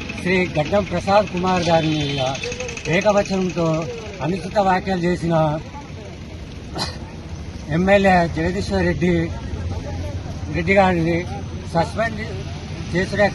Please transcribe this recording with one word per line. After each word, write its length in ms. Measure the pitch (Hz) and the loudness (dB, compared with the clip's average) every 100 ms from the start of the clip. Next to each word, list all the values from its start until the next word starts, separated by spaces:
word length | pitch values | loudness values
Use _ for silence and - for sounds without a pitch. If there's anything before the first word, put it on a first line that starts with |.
| - - | -10 -6
శ్రీ 160 | 175 185 175 147 | 0 2 2 0
గడ్డం 280 | 147 202 180 | 2 0 0
ప్రసాద్ 400 | 175 196 202 196 | -2 4 4 4
కుమార్ 300 | 185 185 180 165 | 0 2 2 4
గారి 200 | 165 156 151 | 4 4 0
మీద 260 | 143 139 131 135 240 - - - 151 170 | 0 0 -2 -2 -6 -6 -8 -8 0 2
ఏకవచనంతో 720 | 208 202 202 190 185 170 165 160 165 - - - 147 | 4 4 2 0 0 0 0 0 -2 -8 -10 -6 -4
అనుచిత 320 | 190 190 214 190 | -4 -2 2 4
వ్యాఖ్యలు 340 | 185 185 185 175 | 2 0 0 0
చేసిన 280 | 180 165 165 156 151 - - - - - - - - - - - - - - - - - - - - - 156 | 0 2 2 2 0 -6 -12 -12 -12 -12 -14 -14 -12 -12 -12 -10 -8 -8 -8 -12 -12 -12 -10 -10 -10 -4 0
ఎమ్మెల్యే 400 | 190 202 196 180 170 151 | 6 6 8 6 4 2
జగదీశ్వర్ 520 | 170 190 190 196 175 | 0 0 0 2 2
రెడ్డి, 240 | 147 175 170 165 - - - - - - - - - - - - 151 | 2 2 2 2 -4 -6 -6 -4 -6 -6 -6 -6 -6 -8 -8 -4 -2
రెడ్డి 180 | 170 196 | 2 4
గారిని 380 | 185 175 165 165 - - - - - | 4 4 2 0 -2 -6 -8 -10 -4
సస్పెండ్ 500 | 165 160 190 226 214 220 190 - - - - - | -2 0 -2 -4 -4 -6 -8 -8 -10 -10 -10 -4
చేసుడే 340 | 170 185 196 196 | -2 0 2 4